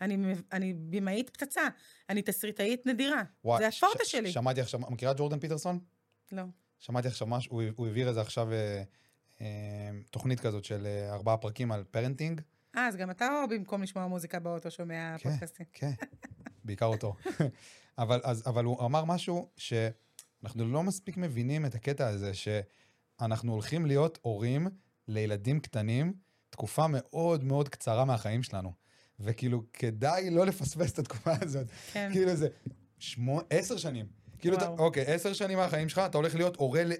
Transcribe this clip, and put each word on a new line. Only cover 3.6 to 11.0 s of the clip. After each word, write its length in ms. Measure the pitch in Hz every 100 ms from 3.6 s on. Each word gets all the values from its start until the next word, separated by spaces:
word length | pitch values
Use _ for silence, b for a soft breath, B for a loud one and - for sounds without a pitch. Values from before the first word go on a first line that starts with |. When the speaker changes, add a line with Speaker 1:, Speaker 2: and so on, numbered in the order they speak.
Speaker 1:
זה 60 | 220
הפורטה 360 | - 381 466
Speaker 2:
ש-, 60 | 453
Speaker 1:
שלי. 220 | - 180
Speaker 2:
שמעתי 280 | 143 127 131
עכשיו, 200 | 123 120
מכירה 320 | 123 117 123
את 40 | 139
ג'ורדן 200 | 147 147
פיטרסון? 380 | 156 156 180 180 180 _ _ _ -
Speaker 1:
לא. 100 | 190 185 180 _ _
Speaker 2:
שמעתי 300 | - 123 123
עכשיו 180 | 110 113
משהו, 260 | 120 -
הוא, 100 | 117 113 110
הוא 100 | 113
העביר 220 | 110 127
איזה 120 | 113
עכשיו, 320 | 104 - 113
אה, 300 | 110 107 101 95 b b b _ -
אה, 60 | 107 104 104 104 104 101 104
תוכנית 300 | 113 127 123
כזאת 240 | 117 104
של, 220 | - 104 104
אה, 280 | 101